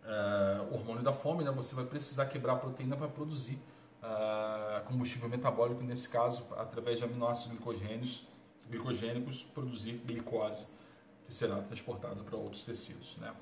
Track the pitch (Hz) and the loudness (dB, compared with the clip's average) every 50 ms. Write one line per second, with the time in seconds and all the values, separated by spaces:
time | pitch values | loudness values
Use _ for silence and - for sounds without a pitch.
0 | - 110 107 104 101 101 101 101 98 98 101 101 98 101 - 113 107 117 113 120 | -4 -2 0 2 2 4 4 6 6 6 4 2 0 0 -2 -2 -2 -2 -2 4
1 | 120 139 131 - - 147 165 170 151 139 135 131 123 - - 127 127 127 147 147 | 4 4 4 4 2 2 2 4 2 2 2 0 -2 -2 -2 -2 -2 -2 -2 -4
2 | 143 - 135 131 135 135 - 139 127 131 127 127 135 131 127 - 131 127 139 139 | -4 -2 2 2 2 2 0 0 2 4 4 4 2 -2 -4 -2 -2 -2 0 0
3 | 151 143 - 143 151 156 151 131 117 120 139 - - - - - - - - - | -2 -4 -2 -4 -4 -2 -2 -4 -2 -4 -6 -6 -8 -14 -20 -20 -20 -20 -18 -12
4 | - 110 110 107 107 107 107 107 107 107 107 107 107 107 107 101 104 - 127 123 | -6 -2 0 2 4 4 4 2 2 0 0 0 0 0 0 -2 0 0 0 2
5 | 123 123 - 123 117 120 127 123 127 127 113 117 117 120 123 123 123 123 123 123 | 2 0 -2 -2 -2 -2 -2 4 4 4 6 6 6 6 4 0 -2 -2 0 0
6 | - - - 117 120 123 120 - - - - 107 110 - - 117 117 120 117 113 | 0 2 4 6 6 6 4 0 -4 -4 -4 -4 -4 -2 -4 -2 2 2 2 2
7 | 120 117 120 123 120 120 117 117 - 117 117 - - 123 110 98 101 107 110 117 | 2 0 0 2 2 2 2 2 -2 -4 -6 -4 -4 -2 -2 -2 -2 -2 -2 -2
8 | 127 123 - - - - - - - - - - - - 117 110 - 131 123 107 | -2 -2 -2 -4 -6 -12 -20 -20 -20 -20 -20 -20 -10 -8 -6 -2 0 0 0 2
9 | 113 113 120 123 123 - 131 - - - - 147 131 127 120 104 101 113 120 117 | 2 0 0 0 -2 -2 -6 -8 -10 -10 -6 -4 -4 -4 -4 -4 -4 -4 -6 -4
10 | - - 123 117 - - 117 113 107 104 - - - - - - - - - - | -4 -4 -4 -4 -2 0 0 2 2 2 0 -4 -6 -8 -14 -20 -20 -20 -20 -20
11 | - - - - - - - - 120 107 101 101 101 - - - - - 113 101 | -20 -20 -20 -20 -8 -4 0 2 2 2 2 0 -2 -4 -8 -8 -6 -6 -6 -4
12 | - - 98 101 - - - 107 104 101 - - - 117 - - - - - - | -4 -6 -6 -6 -6 -6 -4 -4 -4 -6 -6 -6 -6 -6 -6 -6 -6 -8 -8 -10
13 | - - - - - - - - | -12 -12 -10 -8 -8 -10 -10 -12